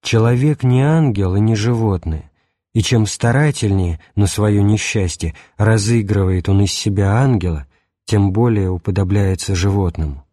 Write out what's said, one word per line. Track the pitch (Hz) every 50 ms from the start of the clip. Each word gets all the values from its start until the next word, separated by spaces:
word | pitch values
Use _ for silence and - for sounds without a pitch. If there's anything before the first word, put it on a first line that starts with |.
| _
Человек | - - 113 110 117 123 123 135 151 147 -
не | - 127 123 127 135
ангел | 147 160 165 156 139 110 98 98 92 92
и | 101
не | 107 110 113
животное, | 104 104 120 120 113 113 107 98 87 - 85 80 73 - - _ _ _ _ _ _ _ _ _
и | 117 104
чем | - 131 117 107 101
старательнее | - - - 117 120 135 151 151 139 - - 104 98 98 92 87 82 80 - _ _
на | - 104 92
своё | - - 104 107 104 101
несчастье | 101 101 107 107 - - - 113 95 87 - - - 82 80 - - _ _ _
разыгрывает | 107 107 113 110 101 107 120 117 104 98 104 98 95 92 92 92 85 -
он | 98 98
из | 101 98 -
себя | - - 110 95 98 101 98 101
ангела, | 117 135 139 123 104 87 90 82 76 69 _ _ _ _ _ _ _ _
тем | - - 104 101 98
более | 92 107 120 123 113 104 98 92
уподобляется | 92 90 _ - 92 95 98 90 101 101 98 98 95 87 - - 98
животному. | 87 87 101 98 101 95 87 82 - 80 73 69 67 - _